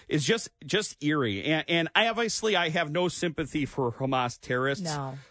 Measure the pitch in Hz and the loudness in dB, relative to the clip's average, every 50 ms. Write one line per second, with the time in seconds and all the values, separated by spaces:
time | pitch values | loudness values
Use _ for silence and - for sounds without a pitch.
0 | - - - 156 135 139 220 226 - - - _ - 139 - 208 208 - - - | -4 0 0 2 4 4 2 2 0 -4 -10 _ -4 0 0 2 2 0 -4 0
1 | 147 147 156 147 131 113 98 98 - 147 156 156 147 - 170 170 165 160 - 202 | 0 2 4 4 4 2 2 0 2 2 2 2 2 2 2 2 2 0 -2 -2
2 | 220 226 226 220 233 220 - - - 220 202 180 175 160 156 175 170 147 147 175 | -2 -2 0 0 -2 -2 -2 0 0 0 2 2 0 0 0 -2 -2 -2 0 0
3 | 180 175 - - - 175 147 - - - - 156 139 - - - 131 120 117 - | 0 0 0 -2 -2 -2 -2 -4 -6 -4 -2 -4 -4 -2 -2 -2 -2 -2 -2 -2
4 | 135 131 135 131 123 120 - - - - 127 123 131 139 139 208 180 160 151 143 | -2 0 0 0 0 -2 -4 -8 -4 -2 0 0 2 0 0 0 -2 -2 -2 -2
5 | 139 135 135 139 - - | -4 -6 -8 -10 -14 -18